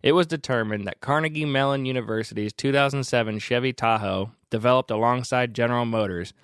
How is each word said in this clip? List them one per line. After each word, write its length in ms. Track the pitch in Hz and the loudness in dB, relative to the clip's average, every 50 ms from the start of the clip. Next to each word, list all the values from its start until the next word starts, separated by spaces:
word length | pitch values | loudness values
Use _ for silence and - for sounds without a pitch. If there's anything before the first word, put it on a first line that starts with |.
It 100 | - 120 | 4 6
was 160 | 151 180 175 | 6 6 4
determined 580 | 160 170 151 - - 131 120 110 107 107 104 101 | 2 -2 -6 -2 -2 0 0 0 -2 -4 -4 -4
that 140 | 98 - _ | -8 -10 _
Carnegie 460 | - 135 143 151 160 160 151 151 151 | -2 0 0 0 0 -2 -4 -4 -4
Mellon 400 | 147 135 135 139 139 139 139 131 | 0 0 0 2 2 0 -2 -2
University's 640 | 131 127 127 113 107 110 110 107 - 110 110 104 104 | -4 -4 -4 -4 -2 -4 -4 -4 -4 -6 -6 -6 -6
two 220 | - - - 135 139 | -6 -4 -2 2 2
thousand 320 | 139 139 139 139 139 131 | 4 2 2 0 -2 -2
seven 340 | - - 120 113 110 107 107 | 0 2 2 2 0 -2 -6
Chevy 320 | - - 123 120 123 131 | -2 -2 -2 0 0 -2
Tahoe, 640 | 123 - - 113 113 107 104 98 101 95 98 110 - _ _ _ | -2 0 2 2 2 2 0 -2 -2 -2 -4 -6 -8 _ _ _
developed 420 | - 110 107 123 127 127 127 - | -4 0 4 4 4 4 2 0
alongside 640 | 117 107 113 117 123 127 123 - 131 127 127 120 110 | 0 2 2 2 2 0 -2 -2 0 0 0 0 0
General 320 | 123 120 117 120 120 120 | 0 0 2 2 0 0
Motors, 480 | 117 113 110 107 95 92 87 87 - - _ | 0 0 0 0 0 -2 -6 -6 -8 -12 _